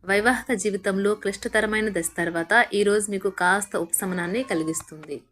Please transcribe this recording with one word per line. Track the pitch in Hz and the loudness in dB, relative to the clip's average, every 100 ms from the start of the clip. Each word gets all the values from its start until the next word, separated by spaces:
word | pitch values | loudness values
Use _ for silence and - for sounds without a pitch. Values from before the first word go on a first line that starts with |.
వైవాహిక | - 196 220 247 - 233 | 0 2 4 2 0 -2
జీవితంలో | 208 196 202 190 202 208 | 0 -2 -2 0 0 0
క్లిష్టతరమైన | 196 196 240 220 214 214 220 | -2 -4 -2 0 2 0 0
దశ | 185 170 - | -2 -4 -2
తర్వాత | 170 170 165 220 - 202 | -2 -2 2 4 4 2
ఈరోజు | 202 208 208 | 4 2 0
మీకు | 196 196 190 | -2 -2 0
కాస్త | 180 196 202 185 | 2 2 0 -4
ఉపశమనాన్ని | 170 - 190 180 175 208 262 | -2 -2 -2 -4 -2 -2 -2
కలిగిస్తుంది. | 175 160 160 - 156 151 139 _ | -2 -2 -4 -8 -18 -12 -14 _